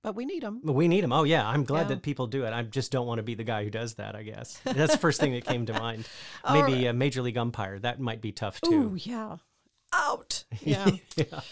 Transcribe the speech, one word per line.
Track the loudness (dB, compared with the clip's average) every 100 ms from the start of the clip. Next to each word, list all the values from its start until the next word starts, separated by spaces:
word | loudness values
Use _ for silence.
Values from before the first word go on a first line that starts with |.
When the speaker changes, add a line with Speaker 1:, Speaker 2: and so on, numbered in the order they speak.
Speaker 1:
But | -6 -6
we | -6
need | -6
'em. | -8 -6
Speaker 2:
But | 0
we | 4 6
need | 4
'em. | 4
Oh, | 4
yeah. | 4 4 4
I'm | 2
glad | 2 2
Speaker 1:
Yeah. | 0
Speaker 2:
that | -2
people | -4 -4 -2
do | -2 -2
it. |
I | -4
just | -4 -4 0
don't | 0 0
wanna | -2
be | -4 -4
the |
guy | -2 -2
who | -2
does | -4 -6 -8
that, | -10 -10
I |
guess. | -12 -12 -14 -8
That's | -2 2 6
the | 6
first | 4 4
thing | 2
that | 0 -2
came | -2 0
to |
mind. | -2 -4 -6 -10 -14 -16
Speaker 1:
<laughs> | -8
All | 4
Speaker 2:
Maybe | 4 6 4
Speaker 1:
right. | 2
Speaker 2:
a |
Major | 2 2 0
League | -2 0
umpire. | -2 -2 -6 -4
That | -4 -2
might | -4 -4
be | -8
tough, | -4 -6 -4
too. | 2 4 4
Speaker 1:
Ooh, | -2
yeah. | -6 -8 -8 -12 _ _ _ _ _
Out. | 0 0 -2 -4 -8 -6
Speaker 2:
<laughs> | -6
Speaker 1:
Yeah. | 0 4 4 2 _ -4
Speaker 2:
Yeah. | -2 -4 -12